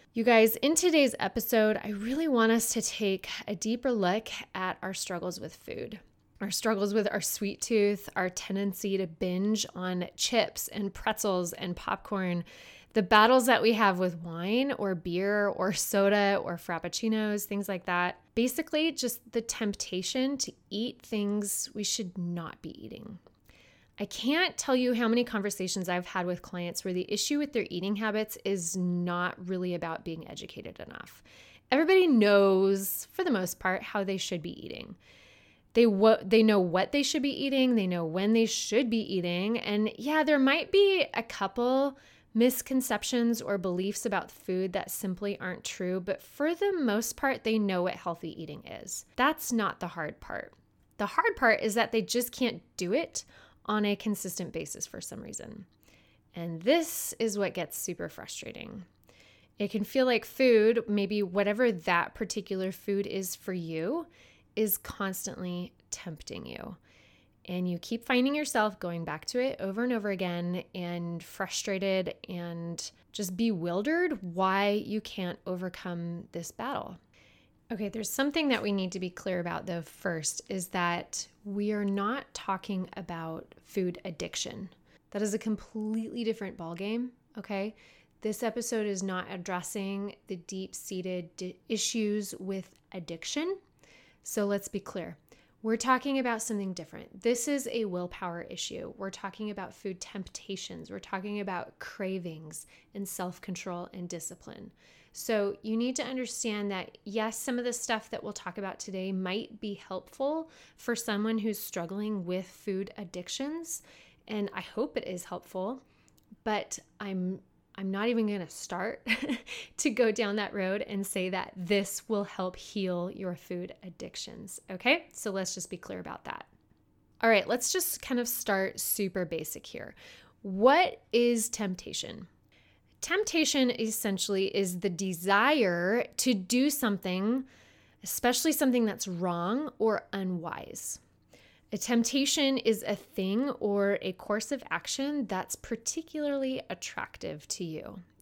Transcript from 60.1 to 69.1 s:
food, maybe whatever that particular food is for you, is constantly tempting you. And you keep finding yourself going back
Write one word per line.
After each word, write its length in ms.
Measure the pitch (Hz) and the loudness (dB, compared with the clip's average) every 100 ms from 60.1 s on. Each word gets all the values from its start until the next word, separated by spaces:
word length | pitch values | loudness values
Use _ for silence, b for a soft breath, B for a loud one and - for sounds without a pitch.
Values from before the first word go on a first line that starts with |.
| 233 | 4
food, 600 | - - 262 226 220 233 - | 0 4 8 8 8 4 2
maybe 360 | 208 196 208 | 0 2 0
whatever 500 | 196 185 202 208 247 | 0 2 2 4 2
that 420 | 180 175 170 - | 2 2 2 2
particular 580 | - 190 180 175 190 185 | -4 -6 -6 -4 -4 -4
food 340 | 190 - 202 196 | -4 -2 -2 -2
is 280 | 190 185 | -4 -6
for 180 | - - | -8 -6
you, 540 | 185 165 160 170 320 330 b b b _ | -6 -4 -2 -2 -2 -6 b b b _
is 240 | - 214 - | -2 0 0
constantly 920 | - - 196 190 - - 180 175 180 - _ | -6 -6 -4 -4 -8 -6 -6 -6 -8 -12 _
tempting 560 | - 180 151 - 87 64 | -12 -10 -12 -10 -10 -10
you. 300 | 60 - - b b b b b _ - | -10 -10 -14 b b b b b _ -6
And 240 | 180 180 | -2 -2
you 80 | 175 | -2
keep 260 | - 233 | -4 -4
finding 300 | - 247 262 | 2 4 4
yourself 440 | 294 294 240 214 190 | 2 0 2 2 0
going 240 | 175 170 | -6 -4
back 200 | 165 | -6